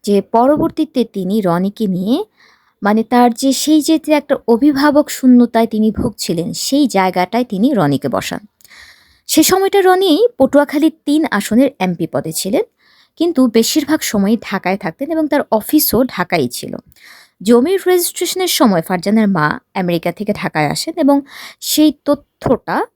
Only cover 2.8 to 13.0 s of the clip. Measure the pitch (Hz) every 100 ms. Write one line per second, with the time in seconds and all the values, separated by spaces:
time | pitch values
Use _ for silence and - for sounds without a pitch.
2.8 | 202 214 220 247 247 233 269 262 - 311
3.8 | 277 320 302 302 - 277 - 226 285 269
4.8 | 294 285 294 - 262 247 240 226 226 214
5.8 | 214 208 240 - - 170 170 165 - 277
6.8 | 277 196 185 180 180 233 247 185 247 247
7.8 | 147 139 135 101 - - - _ _ -
8.8 | - _ _ _ - - 311 381 392 392
9.8 | 370 370 392 302 480 - 262 285 285 285
10.8 | 311 _ - 302 330 202 - 214 277 -
11.8 | 185 170 160 135 160 - 190 269 453 _
12.8 | _ _